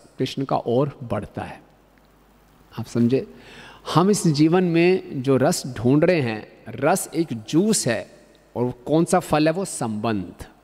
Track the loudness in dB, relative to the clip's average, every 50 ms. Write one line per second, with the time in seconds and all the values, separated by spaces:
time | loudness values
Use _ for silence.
0 | -20 -16 _ -6 -6 -4 -4 -6 -4 -2 -2 -2 -2 0 0 2 0 0 -4 -8
1 | -10 -8 -6 -6 -6 -8 -10 -12 -12 -12 -14 -18 -20 _ _ _ _ _ _ _
2 | _ _ _ _ _ _ _ _ _ _ _ _ _ _ -14 -12 -12 -4 0 0
3 | 2 2 2 0 -2 -4 -12 -20 -20 -20 -20 -20 -20 -20 -20 -16 -10 0 4 4
4 | 4 4 4 2 2 0 2 4 4 4 4 2 2 2 2 2 4 4 2 0
5 | -2 -6 -10 -4 0 2 2 2 2 2 0 -2 -6 -10 -8 -2 0 2 4 4
6 | 4 4 2 2 0 -2 -4 -6 -10 -14 -20 -20 -18 -16 -8 -2 0 0 0 0
7 | -2 -4 -4 -4 -4 -4 -6 -10 -6 -2 0 2 2 2 2 0 0 -2 -2 -4
8 | -6 -10 -16 -20 -20 -20 _ _ _ _ -6 -4 -4 -4 -4 -8 -4 0 2 2
9 | 2 4 2 0 0 0 0 2 2 2 0 -2 -6 -8 -8 -8 -6 -6 -6 -4
10 | -2 -2 -2 -2 -4 -8 -12 -16 -20 -20 -20 _